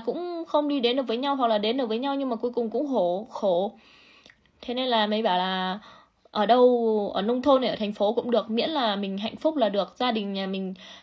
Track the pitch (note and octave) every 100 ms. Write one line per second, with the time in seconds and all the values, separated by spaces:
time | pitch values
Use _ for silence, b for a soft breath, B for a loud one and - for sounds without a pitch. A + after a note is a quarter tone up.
0 | A#3 D4+ F4 E4+ E4 D#4 D4 C#4+ A#3 B3+
1 | A#3+ A3+ C#4 C#4 A#3+ G#3+ G#3 B3 B3 A3
2 | C#4 C#4 C4+ A3+ B3 A#3+ A#3 A#3 D4 B3+
3 | F3 F3+ A3+ - G#3 F3 G3+ - B B
4 | B B B B _ _ - B3 B3+ A3+
5 | G#3 G#3+ A3 F3+ F#3 F#3 F#3 F#3+ B B
6 | B _ _ - G#3 B3 B3 B3 A3+ G#3+
7 | G3+ - G3+ B3 B3+ C4+ B3 - G#3 G#3
8 | G#3 A3+ A#3+ A#3 G3 A3+ - D#4+ A#3 G3+
9 | G3 G3 G#3+ - D#4 D#4 A3 G3 F#3 -
10 | B3+ A3 G3+ G3 F#3+ F#3+ F#3+ F#3+ B B